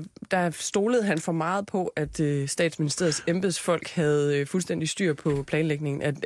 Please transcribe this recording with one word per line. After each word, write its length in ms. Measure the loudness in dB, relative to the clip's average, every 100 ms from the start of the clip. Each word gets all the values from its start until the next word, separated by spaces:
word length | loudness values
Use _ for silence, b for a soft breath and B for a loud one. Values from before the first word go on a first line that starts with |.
| -4 -12 -2
der 180 | 0 0
stolede 540 | -2 -2 0 4 4
han 160 | 4 0
for 120 | 0
meget 340 | 0 0 0 -2
på, 220 | -2 -2 -2
at, 240 | -4 0
øh, 280 | 0 0 -2
statsministeriets 760 | 0 0 0 -2 2 0 0 0
embedsfolk 600 | 0 0 -2 0 0 0
havde, 500 | 0 2 4 2 0
øh, 80 | 0
fuldstændig 420 | -2 -2 -2 -2
styr 240 | 0 0
på 300 | 0 0 0 0
planlægningen 540 | 0 0 0 -2 -2
af, 120 | -2 -2